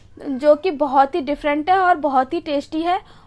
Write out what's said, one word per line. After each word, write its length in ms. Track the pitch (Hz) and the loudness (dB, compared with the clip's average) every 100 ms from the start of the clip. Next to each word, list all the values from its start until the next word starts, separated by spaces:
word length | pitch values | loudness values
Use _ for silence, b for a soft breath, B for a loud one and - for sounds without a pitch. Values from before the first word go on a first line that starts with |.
| - - | -20 -14
जो 380 | 285 254 294 302 | -10 0 4 4
कि 140 | 381 | 2
बहुत 420 | 277 294 269 277 | -2 0 2 2
ही 60 | 311 | 0
डिफरेंट 480 | 262 285 294 294 302 | -4 -4 -2 -2 0
है 80 | 381 | 2
और 180 | 359 339 | 2 2
बहुत 360 | 285 262 262 | 0 0 -2
ही 60 | 339 | -4
टेस्टी 400 | 320 285 - 320 | -4 -6 -4 -4
है 180 | 330 381 b b | -2 -4 b b